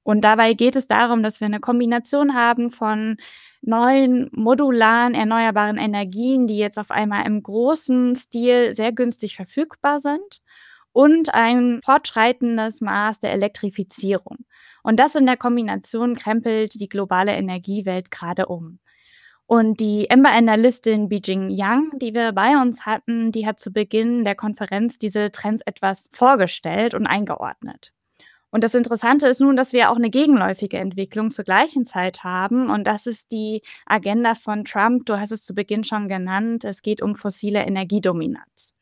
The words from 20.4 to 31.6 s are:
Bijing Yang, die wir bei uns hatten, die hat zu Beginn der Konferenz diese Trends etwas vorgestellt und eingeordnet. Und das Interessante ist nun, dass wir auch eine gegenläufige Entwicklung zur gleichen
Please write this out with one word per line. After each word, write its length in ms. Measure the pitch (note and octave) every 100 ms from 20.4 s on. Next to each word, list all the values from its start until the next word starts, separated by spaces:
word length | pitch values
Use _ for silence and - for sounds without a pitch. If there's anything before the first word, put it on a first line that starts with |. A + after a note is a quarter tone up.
| A#3 G#3+ A#3+ A#3+ A#3 A3 G#3
Bijing 400 | G3+ G3 F#3+ F#3+
Yang, 400 | F#3+ G3 B3 D#4 C#4
die 140 | A#3+ A3+
wir 160 | A3+
bei 280 | F#3+ A3 D4
uns 280 | B3+ A#3 -
hatten, 440 | A3 - A#3 A3+
die 140 | A3 G#3+
hat 140 | G#3+
zu 120 | -
Beginn 520 | G3+ G#3 G#3+ A3+ A#3+
der 100 | G#3
Konferenz 640 | G3 G#3+ - G3+ G3 A#3 -
diese 320 | G#3+ G#3 G#3
Trends 320 | - G#3 A3
etwas 460 | - - F#3+ F#3+ -
vorgestellt 840 | - B3 C4+ F3+ - E3 F3 A#3 -
und 100 | G#3+
eingeordnet. 880 | G3 G#3+ - - - - - - _ _ _ - _ _
Und 120 | A3
das 100 | A3+
Interessante 540 | B3 A#3 A#3 A#3 C#4+ C#4
ist 140 | B3+
nun, 140 | C#4 C4
dass 180 | C4
wir 180 | B3 A3
auch 40 | A#3
eine 140 | A#3
gegenläufige 720 | B3+ D4+ B3+ F#3+ F#3+ G3+ F#3
Entwicklung 500 | F#3+ F#3 G3 G#3+ A3
zur 160 | G3+ G3
gleichen 400 | F#3+